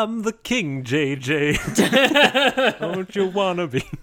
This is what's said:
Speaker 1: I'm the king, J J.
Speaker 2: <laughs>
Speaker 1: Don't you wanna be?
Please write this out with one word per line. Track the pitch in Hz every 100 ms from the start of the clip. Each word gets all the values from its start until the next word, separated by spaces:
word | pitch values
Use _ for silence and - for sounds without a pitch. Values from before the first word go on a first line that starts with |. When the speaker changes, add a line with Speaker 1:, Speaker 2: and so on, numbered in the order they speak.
Speaker 1:
I'm | 220 226
the | 214
king, | 220 - 247 156 135
J | 123 147 139 139
J. | 127 151 147 - - -
Speaker 2:
<laughs> | - 262 262 294 277 262 262 - 247 -
Speaker 1:
Don't | 160 185 185
you | 202 190
wanna | 196 190 175 165
be? | 127 - -